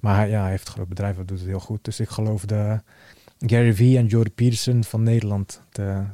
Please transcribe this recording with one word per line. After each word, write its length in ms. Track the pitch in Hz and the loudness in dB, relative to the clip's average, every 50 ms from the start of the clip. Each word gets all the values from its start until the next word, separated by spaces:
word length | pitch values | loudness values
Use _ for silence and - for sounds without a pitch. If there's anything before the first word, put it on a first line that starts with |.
Maar 160 | - 107 98 | 0 2 2
hij, 140 | 101 107 101 | 2 2 2
ja, 100 | 107 107 98 | 0 0 0
hij 80 | 92 | -2
heeft 160 | 95 95 - | -2 -4 -6
een 60 | - - | -10 -10
groot 140 | - 101 90 | -10 -10 -8
bedrijf, 280 | 92 - 104 101 95 | -6 -6 -4 -4 -4
dat 120 | 87 92 90 | -6 -8 -8
doet 100 | 98 92 | -10 -8
het 100 | 90 92 | -8 -6
heel 120 | 95 95 | -6 -8
goed. 240 | - - 107 104 - | -6 -8 -10 -8 -8
Dus 160 | - 107 - | -8 -6 -6
ik 80 | 113 - | -6 -6
geloof 360 | - - 107 107 107 104 95 | -4 -4 -4 -2 -2 -4 -4
de 360 | 101 107 107 104 104 110 110 - _ _ _ - - - _ _ - _ _ | -4 -2 -2 -2 -2 -2 -4 -6 _ _ _ -20 -20 -20 _ _ -20 _ _
Gary 360 | - 120 113 120 120 117 110 | -2 2 2 4 4 4 4
Vee 220 | 95 120 123 131 127 | 6 6 6 6 6
en 80 | 120 | 4
Jordan 280 | 110 107 117 113 104 - | 4 4 2 2 2 0
Peterson 500 | - 117 123 117 110 - - 123 120 113 | 2 2 2 2 0 0 0 0 0 0
van 180 | - - 110 113 | 0 -2 0 2
Nederland 600 | 113 113 117 110 104 101 101 98 - - - _ _ | 2 2 2 0 0 -2 -4 -4 -6 -10 -16 _ _
te, 320 | _ - 101 98 98 98 98 101 | _ -6 -4 -4 -4 -4 -4 -6